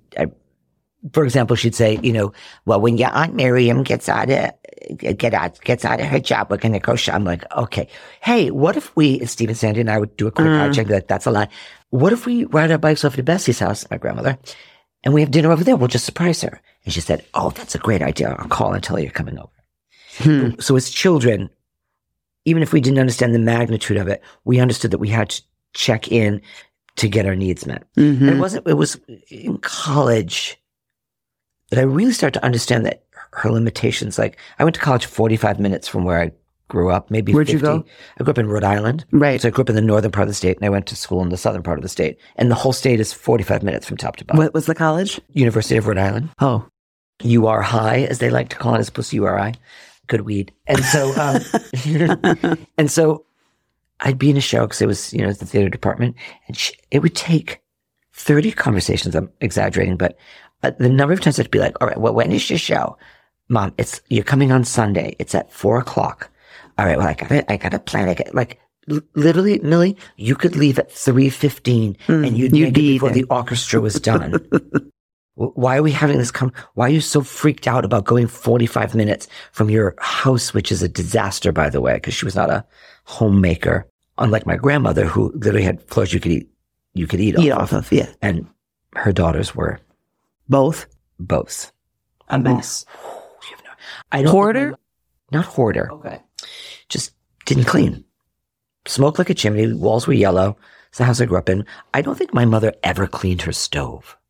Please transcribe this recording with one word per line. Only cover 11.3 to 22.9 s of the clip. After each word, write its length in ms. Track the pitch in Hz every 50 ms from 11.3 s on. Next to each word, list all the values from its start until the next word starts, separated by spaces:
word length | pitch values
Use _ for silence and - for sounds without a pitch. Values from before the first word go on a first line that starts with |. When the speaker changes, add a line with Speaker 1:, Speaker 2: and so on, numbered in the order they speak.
Speaker 1:
lie. 180 | 113 101 104 - - - - - - _ _ -
What 240 | - 127 143 196
if 120 | 233 240 -
we 200 | 247 240 240 -
ride 260 | - - 156 156 160
our 80 | 165 156
bikes 260 | 156 156 156 - -
over 120 | 143 131
to 60 | 139 123
Bessie's 340 | 143 170 196 - 139 117 -
house, 260 | 104 87 107 - - -
my 60 | -
grandmother, 420 | - - 110 - - - 135 135 - - - - - - - _ _ _ _ _ _
and 100 | - 135
we 100 | 143 151
have 100 | 156 143
dinner 180 | 127 - 147 160
over 140 | 170 151 180
there? 100 | 262 254
We'll 140 | 151 123 123
just 160 | - 120 -
surprise 360 | - - - 175 175 160 -
her." 180 | - - - - _ _ _ _ -
And 100 | - 80
she 60 | 85
said, 240 | - - 78 - - _ -
"Oh, 160 | - 92 73
that's 240 | - - - - -
a 40 | -
great 220 | - - 110 87
idea. 340 | 73 67 - - 64 - - -
I'll 80 | -
call 260 | - - - 113 101 92
and 60 | 98 -
tell 100 | - 92
her 80 | -
you're 80 | 73 -
coming 260 | - - 156 - - -
over." 100 | - - _ _ _ _ _ _ _ _ _ _ _ - - -
Speaker 2:
Hmm. 320 | - 151 151 139 127 120 113 -
Speaker 1:
So 160 | - - 135
as 120 | 131 127 -
children, 600 | - - - 185 175 143 117 120 107 101 98 - _ _ _ _ _ _ _ _ _ _ _ _ _ _ _ _ _ _ -
even 180 | 156 165 165
if 100 | 156 -
we 80 | 165 156
didn't 200 | 120 131